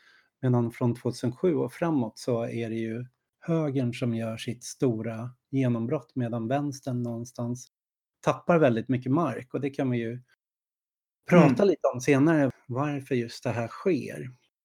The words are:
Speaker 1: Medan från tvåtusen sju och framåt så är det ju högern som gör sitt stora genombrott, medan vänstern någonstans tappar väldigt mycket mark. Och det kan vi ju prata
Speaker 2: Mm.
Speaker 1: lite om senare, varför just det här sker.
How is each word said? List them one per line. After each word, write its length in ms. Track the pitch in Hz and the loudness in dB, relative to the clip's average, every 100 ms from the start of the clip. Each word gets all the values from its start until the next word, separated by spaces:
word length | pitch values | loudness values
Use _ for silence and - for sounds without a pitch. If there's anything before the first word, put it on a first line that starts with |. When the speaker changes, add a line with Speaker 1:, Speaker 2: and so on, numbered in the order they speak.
| _ _ _ _ | _ _ _ _
Speaker 1:
Medan 280 | 127 120 117 | 2 2 2
från 240 | - 123 | 0 -2
tvåtusen 380 | 120 120 120 - 127 | 0 -4 -4 -6 -2
sju 180 | 185 | 0
och 180 | 135 127 | 0 -2
framåt 460 | - 170 147 110 - | -2 -2 0 -2 -6
så 240 | - 117 | -4 -2
är 260 | 120 117 113 | -2 -6 -4
det 60 | 113 | -4
ju 300 | 113 113 123 _ _ _ | -4 -6 -10 _ _ _
högern 540 | - 165 151 135 120 | -2 0 0 0 -2
som 200 | 113 120 | -2 -2
gör 220 | 113 113 113 | -2 -4 -8
sitt 280 | - 110 | -8 -10
stora 680 | - - 135 110 110 110 123 - _ | -12 -2 0 0 -4 -8 -12 -14 _
genombrott, 640 | 135 127 117 117 147 - | -2 0 0 -2 -4 -6
medan 340 | 131 117 117 113 | -4 -4 -2 -2
vänstern 540 | 139 147 131 135 123 | -2 -2 -6 -6 -4
någonstans 680 | 120 117 120 - 120 123 - _ _ _ _ _ | -4 -6 -10 -8 -8 -8 -12 _ _ _ _ _
tappar 380 | - - - 170 | -4 -2 2 6
väldigt 300 | 139 113 110 | 6 4 0
mycket 240 | 123 127 | -2 2
mark. 420 | 143 160 - - | 0 0 -4 -8
Och 60 | 135 | -6
det 100 | 139 | -6
kan 200 | 139 135 | -4 -2
vi 80 | 120 | -2
ju 220 | 113 123 _ _ _ _ _ _ _ _ _ _ - | -4 -8 _ _ _ _ _ _ _ _ _ _ 6
prata 160 | 175 143 120 | 8 8 6
Speaker 2:
Mm. 60 | 202 | 4
Speaker 1:
lite 200 | 156 139 | 4 0
om 60 | 123 | 0
senare, 500 | 139 135 156 156 135 - - | 2 4 6 4 2 -2 -8
varför 480 | 120 147 143 131 | -4 -4 -6 -4
just 300 | 123 113 - | -4 -4 -6
det 60 | 127 | -4
här 180 | 113 117 | -4 -6
sker. 640 | - 196 143 107 - 127 - _ _ | -4 -2 -2 -4 -10 -12 -16 _ _